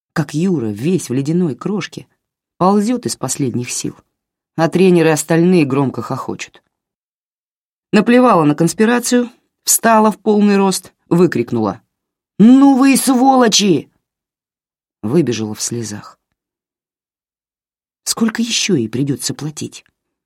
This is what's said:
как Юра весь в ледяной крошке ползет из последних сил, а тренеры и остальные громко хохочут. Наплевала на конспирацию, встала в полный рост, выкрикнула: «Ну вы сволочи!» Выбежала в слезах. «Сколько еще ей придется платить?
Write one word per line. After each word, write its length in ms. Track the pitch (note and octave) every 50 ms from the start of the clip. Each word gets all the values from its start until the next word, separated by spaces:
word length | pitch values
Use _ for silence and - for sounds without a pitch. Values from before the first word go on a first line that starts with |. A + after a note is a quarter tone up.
| _ _ _
как 180 | - D3+ - -
Юра 360 | D3 F3 G3 F3+ C#3+ A#2 G#2+
весь 420 | G#2 G2+ A#2+ D#3 F#3+ - - -
в 20 | F3+
ледяной 420 | C#3+ C#3 C#3+ E3 F3+ F3+ D#3 A#2+
крошке 520 | - - F3 G#3 G3+ D3 - - - - _ _ _ _ _ _ _ _ _ _
ползет 480 | _ F3 F#3 G3+ G#3 G3+ A3+ B3+ A#3+ -
из 120 | A2+ -
последних 540 | - - C3+ - - C#3+ B2 G#2+ A#2+ A#2+ B2
сил, 260 | - - - - - - _ _ _ _ _ _ _ _ _ _ _
а 120 | - E3 D#3+
тренеры 420 | - E3+ F#3+ F#3 F3+ E3+ D#3+ D#3+
и 20 | D#3
остальные 540 | D3 - - E3+ D#3+ E3 F3+ F#3 E3+ D3+
громко 340 | C3 B2+ C#3 C#3+ B2+ A#2 -
хохочут. 640 | A2+ - C3+ C3 - - G2 - - - _ - _ _ _ _ _ _ _ _ _ _ _ _ _ _ _ _ _ _ _ _ _ _ _ _ _ _ -
Наплевала 520 | G#3+ G#3 - A#3+ B3 B3+ B3 G#3 F3 D#3
на 100 | D3 D3
конспирацию, 720 | - E3 E3 - - A3 A3 A#3+ A#3+ A#3+ - B3 B3 A#3+ A#3 - _ _ _ _ _ _
встала 460 | - - - - A#3 A3+ A3 G#3+ A3
в 80 | G#3 -
полный 380 | _ A3 G#3 G#3 G3+ G#3 G3+
рост, 380 | G3 G3 F#3+ F#3+ - - - _ _ _ _
выкрикнула: 760 | - E3+ F#3 D#3 - A#2 A#2 - A#2+ A#2 G#2+ G2+ G2 - _ _ _ _ _ _ _ _ _ _ _ -
«Ну 400 | G3 A#3 B3+ C4+ C#4 C#4 C#4 B3
вы 180 | C4+ C4+ C4
сволочи!» 920 | - - A#3+ C4+ A#3+ C4 C4+ C4 B3+ B3 A3+ - - G3+ G3+ E3 B2+ - - _ _ _ _ _ _ _ _ _ _ _ _ _ _ _ _ _ _ _ _ _ _ -
Выбежала 520 | G#2 C3 F3 D3+ A#2+ A#2+ G2 A2 G#2+ G#2+
в 60 | -
слезах. 580 | - - A#2+ A#2+ A2+ G2+ G#2 G#2 - - - _ _ _ _ _ _ _ _ _ _ _ _ _ _ _ _ _ _ _ _ _ _ _ _ _ _ _ _ _ _ _ _ _ _ _ _ _ _
«Сколько 360 | - - - A3+ A3 G#3+ -
еще 360 | A#3 A#3 A3 - - - F#3
ей 120 | C3+ A2+ A2
придется 460 | - A#2+ C#3+ C#3 C3 B2 - - -
платить? 500 | - C#3 D#3 D3 - - - - - _ _ _ _ _ _ _ _ _